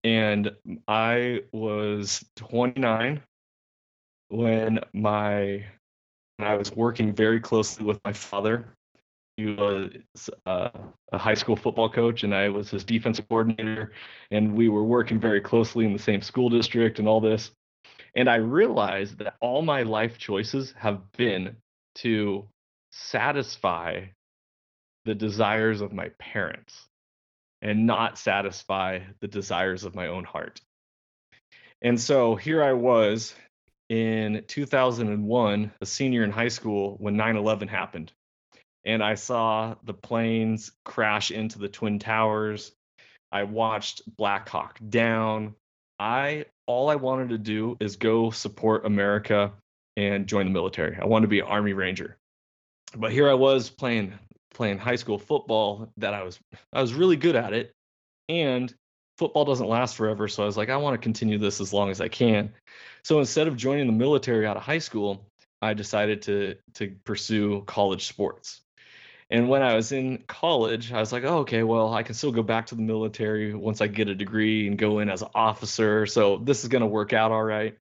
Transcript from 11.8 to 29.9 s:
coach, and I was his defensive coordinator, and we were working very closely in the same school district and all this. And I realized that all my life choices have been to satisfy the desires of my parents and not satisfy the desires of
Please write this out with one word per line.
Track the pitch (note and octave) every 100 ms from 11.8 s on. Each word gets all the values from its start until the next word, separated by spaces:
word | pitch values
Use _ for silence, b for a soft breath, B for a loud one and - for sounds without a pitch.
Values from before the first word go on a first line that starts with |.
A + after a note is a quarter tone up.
| A2
coach, | A#2+ A#2 A#2
and | G2+
I | G2 G2+
was | G2+ G2+
his | G2+
defensive | - A2+ A#2 A2+ -
coordinator, | A2+ A2+ A2 A2 A2 G#2+ B B B B
and | G#2 G#2+
we | G#2+ A2+
were | G#2+
working | A2 A#2+ A#2 A2
very | A2 G2+
closely | - A#2 A2+ A#2 A2+
in |
the | G2+
same | - G2
school | - B2+ B2
district | A#2 A2+ A#2+ A2+ A2+
and | G#2+
all | A2
this. | A2 G#2+ - _ _ _ B B B
And | - B2
I | A#2
realized | A2 D3 A3+ - G2+ G2 G#2 -
that | G#2 -
all | B2 C3+
my | D#3+ C#3+
life | A2+ G#2+ A2+ A#2
choices | - G2 A2+ C3+ C3 -
have | A2 G2+ F#2
been | - B2 F#2+ F#2 - _ _ _ -
to | A#2+ A2 G#2 G2 G2+ _ _ _ _
satisfy | - - B2 B2 C#3+ B2 - G2 E2+ E2+ F2+ F#2+ _ _ _ _ _ _ _ _ _ A2
the |
desires | G#2 A2 G2+ G#2 A2 A2 G#2
of | G2+
my | G2+ F2 _
parents | - A2 F2 - - - - _ _ _ _ _ _ _
and | G#2+ G#2+ A2+
not | G#2+ A2+ -
satisfy | - G2 G2 F#2 - F#2+ F#2 F#2 F#2+ -
the | G2+
desires | G#2 F#2 F2+ F#2+ F#2
of | G2